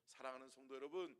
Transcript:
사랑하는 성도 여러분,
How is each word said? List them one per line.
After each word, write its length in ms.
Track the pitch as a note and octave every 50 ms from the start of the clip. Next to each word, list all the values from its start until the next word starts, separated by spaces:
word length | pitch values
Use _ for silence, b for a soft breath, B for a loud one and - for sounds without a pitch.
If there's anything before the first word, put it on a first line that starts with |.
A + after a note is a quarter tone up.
| _
사랑하는 440 | - - - C3 C3 C3 B2+ C3 C3
성도 240 | B2+ - C#3 C3 C3+
여러분, 400 | C3 C3+ D3 D3+ F#3 F#3 E3 C3 -